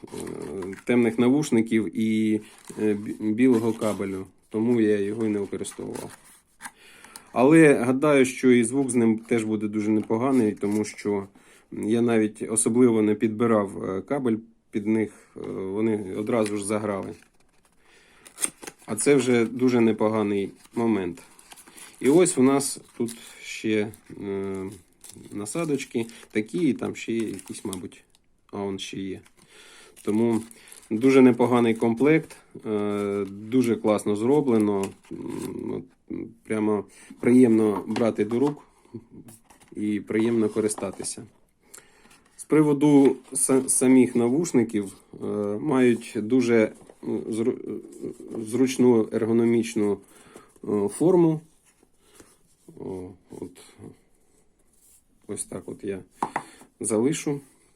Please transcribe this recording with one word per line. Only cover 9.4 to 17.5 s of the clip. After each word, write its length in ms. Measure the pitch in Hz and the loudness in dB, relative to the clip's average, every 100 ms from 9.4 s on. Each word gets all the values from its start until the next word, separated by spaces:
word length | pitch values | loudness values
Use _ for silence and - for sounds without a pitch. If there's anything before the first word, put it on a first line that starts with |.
буде 240 | 110 107 107 | 0 -4 -4
дуже 240 | 107 104 | -2 0
непоганий, 600 | 110 101 113 131 131 107 | 0 0 -2 0 2 2
тому 340 | 92 101 107 104 | 0 -2 -2 -4
що 420 | - 104 101 98 _ _ _ _ | -6 -4 -4 -6 _ _ _ _
я 300 | - 101 117 | -8 -2 0
навіть 400 | 117 113 107 - 123 | 2 2 0 -2 -6
особливо 520 | 107 123 113 123 110 | -2 0 4 4 4
не 140 | 107 107 | 2 2
підбирав, 680 | 110 107 120 110 98 101 | 0 0 2 2 0 -6
е, 180 | 110 95 | -8 -6
кабель 360 | 95 143 127 110 - _ _ | -6 -4 -2 -4 -6 _ _
під 160 | 113 101 | -8 -2
них, 240 | 110 107 - _ - | -2 -2 -8 _ -16
е, 20 | - | -12
вони 640 | 101 95 98 110 107 95 98 | -10 -8 -4 -2 -2 -4 -8
одразу 420 | 107 120 107 104 | -2 0 0 -4
ж 80 | 98 | -4
заграли. 480 | 107 107 98 98 - _ _ _ | -4 -4 -6 -8 -14 _ _ _